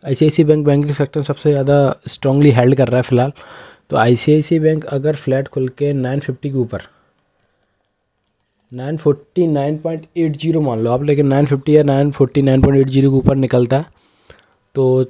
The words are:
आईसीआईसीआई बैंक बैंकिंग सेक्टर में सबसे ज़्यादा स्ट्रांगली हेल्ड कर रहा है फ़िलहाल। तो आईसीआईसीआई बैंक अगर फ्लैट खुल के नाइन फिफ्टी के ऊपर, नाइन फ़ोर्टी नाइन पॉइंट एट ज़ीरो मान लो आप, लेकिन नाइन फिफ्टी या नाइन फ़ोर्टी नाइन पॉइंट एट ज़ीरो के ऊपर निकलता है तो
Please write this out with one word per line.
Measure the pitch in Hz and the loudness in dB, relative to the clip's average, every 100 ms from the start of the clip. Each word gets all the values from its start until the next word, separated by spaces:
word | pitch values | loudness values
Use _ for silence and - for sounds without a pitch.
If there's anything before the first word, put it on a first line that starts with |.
आईसीआईसीआई | 160 135 156 - 151 | -4 0 0 2 2
बैंक | 151 147 | 2 2
बैंकिंग | 143 147 | 0 0
सेक्टर | 139 143 - | -4 -4 -4
में | |
सबसे | 143 143 151 | -6 -4 -2
ज़्यादा | 143 135 143 139 - - | 0 2 2 2 -2 -8
स्ट्रांगली | - 139 139 147 | -6 -2 2 4
हेल्ड | 123 123 131 | 4 2 2
कर | 123 | 0
रहा | 123 | 0
है | |
फ़िलहाल। | 123 123 131 - - - - - _ | 0 0 0 -6 -20 -20 -20 -20 _
तो | 139 | -2
आईसीआईसीआई | 113 120 - 151 151 165 | 2 2 2 2 2 0
बैंक | 156 156 151 | 0 -2 -4
अगर | 139 143 147 | -4 -4 -4
फ्लैट | - 131 143 | -4 -4 -4
खुल | - 131 - | -6 -6 -4
के | 143 | -4
नाइन | 143 127 139 | -2 -4 -6
फिफ्टी | - 127 147 | -6 -8 -6
के | 135 | -6
ऊपर, | 120 101 - _ _ _ _ _ _ _ _ _ _ _ _ _ _ _ _ _ _ | -6 -8 -14 _ _ _ _ _ _ _ _ _ _ _ _ _ _ _ _ _ _
नाइन | 123 131 156 | -14 -10 -4
फ़ोर्टी | 156 143 - - 170 | -2 -2 -4 -2 0
नाइन | 147 139 151 | 0 -2 -4
पॉइंट | 165 160 156 175 | -6 -8 -10 -4
एट | 160 147 | -4 -2
ज़ीरो | 160 160 | -2 -2
मान | 147 113 | -2 -2
लो | 117 | -2
आप, | 127 | -2
लेकिन | 147 147 143 | 0 0 2
नाइन | 135 123 | 2 0
फिफ्टी | 135 135 151 | -2 2 2
या | |
नाइन | 143 135 143 | 4 2 0
फ़ोर्टी | 143 131 - | 0 0 2
नाइन | 139 131 | 2 4
पॉइंट | 135 139 | 4 2
एट | 135 | 2
ज़ीरो | 135 139 | 2 2
के | 135 | 2
ऊपर | 131 139 | 0 0
निकलता | 131 127 123 135 | 0 0 0 -2
है | 165 _ _ _ _ - _ _ _ | -4 _ _ _ _ -20 _ _ _
तो | - 131 131 | -2 0 0